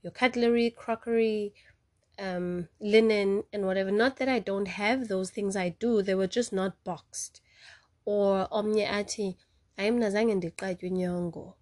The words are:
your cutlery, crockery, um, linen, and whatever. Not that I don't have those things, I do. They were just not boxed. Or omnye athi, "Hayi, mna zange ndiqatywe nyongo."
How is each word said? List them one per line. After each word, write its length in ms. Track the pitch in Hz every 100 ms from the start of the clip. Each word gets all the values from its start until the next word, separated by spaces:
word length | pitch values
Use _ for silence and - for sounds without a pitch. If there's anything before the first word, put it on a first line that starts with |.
your 80 | 175
cutlery, 600 | - 247 247 233 233 233
crockery, 840 | 233 - 226 - 226 220 214 208 _ - _ _ _ _ -
um, 480 | 196 180 180 180 170 _
linen, 640 | 214 214 226 214 202 196 -
and 120 | 208
whatever. 280 | 190 190 190
Not 240 | 202 247 262
that 120 | 262
I 120 | 254
don't 260 | 196 196 196
have 400 | 180 208 262 233
those 240 | 190 190
things, 240 | - 202
I 140 | 196 180
do. 340 | 170 233 226
They 140 | 196 190
were 100 | 190
just 260 | 240 240
not 300 | 190 190 -
boxed. 580 | - 170 _ - - _ _ _ - - _ _
Or 440 | - 208 202 190 190
omnye 400 | 214 214 214 208
athi, 460 | 208 202 - 202 180 _ _ _ -
"Hayi, 140 | 202
mna 180 | 240 220
zange 240 | 202 226
ndiqatywe 560 | 196 175 - 190 180 185
nyongo." 640 | 185 180 175 175 165 - -